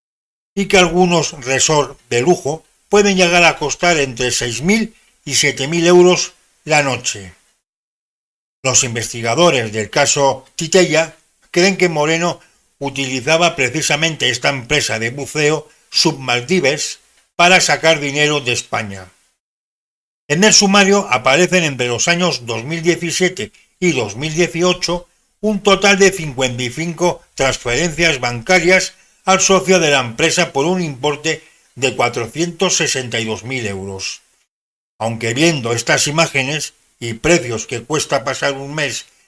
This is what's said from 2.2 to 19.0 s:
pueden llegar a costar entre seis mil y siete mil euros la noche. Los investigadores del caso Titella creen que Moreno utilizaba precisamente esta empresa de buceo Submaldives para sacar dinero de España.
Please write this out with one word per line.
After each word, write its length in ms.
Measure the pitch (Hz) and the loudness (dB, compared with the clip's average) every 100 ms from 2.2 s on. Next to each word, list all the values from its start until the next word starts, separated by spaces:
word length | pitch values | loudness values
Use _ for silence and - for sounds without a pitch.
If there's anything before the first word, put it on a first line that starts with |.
| 139 180 135 160 - _ _ | 2 2 0 -6 -12 _ _
pueden 260 | 208 202 185 | 2 4 4
llegar 300 | 175 175 165 | 4 4 4
a 120 | - | 2
costar 400 | 143 - 175 160 | -4 0 0 2
entre 340 | 135 120 123 | 0 -2 -2
seis 300 | - 123 113 | -2 -4 -2
mil 320 | 165 226 220 - _ _ | 0 0 -2 -10 _ _
y 120 | 147 123 | -4 0
siete 340 | 147 131 135 | 0 -2 -2
mil 180 | 170 170 | 2 6
euros 460 | 180 180 175 - - _ _ 151 | 8 8 4 -2 -12 _ _ 0
la 180 | 151 | 0
noche. 500 | 139 120 - 104 92 - _ _ _ _ _ _ _ _ _ _ _ _ | 0 -4 -6 -10 -14 -20 _ _ _ _ _ _ _ _ _ _ _ _
Los 200 | 131 120 | 0 0
investigadores 880 | 127 117 - 120 117 127 175 135 110 | 0 -4 -6 -6 -2 2 4 2 -2
del 180 | 110 101 | -4 -2
caso 560 | 147 139 147 139 135 - - | 0 0 2 2 0 -8 -10
Titella 580 | 160 185 170 151 160 - _ _ _ | 0 2 4 2 0 -8 _ _ _
creen 260 | 175 190 185 | 2 2 2
que 100 | 180 | 0
Moreno 540 | 156 151 165 170 - _ _ _ _ | 0 0 0 -2 -4 _ _ _ _
utilizaba 760 | 139 131 131 131 123 165 175 156 | -8 -6 -6 -4 0 2 2 0
precisamente 720 | 123 151 139 147 165 156 127 | -2 -2 -2 0 -2 -2 -2
esta 200 | 120 143 | 0 -2
empresa 500 | 135 120 147 - 110 | -4 -2 -2 -2 -4
de 100 | 113 | -6
buceo 600 | 139 127 156 147 151 - _ _ | -6 -6 0 0 0 -6 _ _
Submaldives 1080 | - 165 135 127 120 123 185 139 147 - - _ _ _ - | -2 -2 -2 -4 -4 0 0 0 -2 -6 -12 _ _ _ 2
para 260 | 175 185 | 4 4
sacar 400 | - 139 160 156 | 2 2 2 0
dinero 400 | 147 147 151 147 | -2 0 0 0
de 100 | 123 | -2
España. 560 | 113 - 113 104 95 | -4 -4 -6 -6 -12